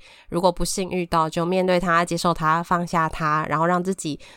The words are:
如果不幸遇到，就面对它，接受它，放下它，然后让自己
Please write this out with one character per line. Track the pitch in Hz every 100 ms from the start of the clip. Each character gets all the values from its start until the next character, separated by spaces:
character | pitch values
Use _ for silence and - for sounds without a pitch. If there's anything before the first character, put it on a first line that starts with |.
| - - -
如 | 175
果 | 180
不 | 175
幸 | 175 - 185
遇 | 180 175
到， | 170 160
就 | 175
面 | 165 185 185
对 | 180
它， | 180 170 175
接 | 170
受 | 180
它， | 165 156 165
放 | 170 175 175
下 | 170 160
它， | - 156 156 -
然 | 147
后 | 170
让 | 180
自 | 180 190
己 | 160 143 -